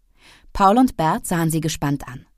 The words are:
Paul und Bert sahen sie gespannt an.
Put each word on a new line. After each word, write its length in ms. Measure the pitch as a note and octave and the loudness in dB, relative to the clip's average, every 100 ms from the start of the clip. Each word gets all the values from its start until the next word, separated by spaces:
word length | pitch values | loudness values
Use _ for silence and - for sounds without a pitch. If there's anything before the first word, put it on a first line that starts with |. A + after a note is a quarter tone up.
| _ _ _ _ - | _ _ _ _ -10
Paul 240 | - F#3+ A3+ | 2 4 4
und 180 | C4 | 2
Bert 300 | - D#3+ A3 | 2 -2 -2
sahen 260 | - E3+ E3 | -2 -2 0
sie 100 | D#3+ | -2
gespannt 460 | D#3 - C#3+ C#3+ - | -4 -4 -4 -4 -8
an. 180 | C3+ - | -18 -18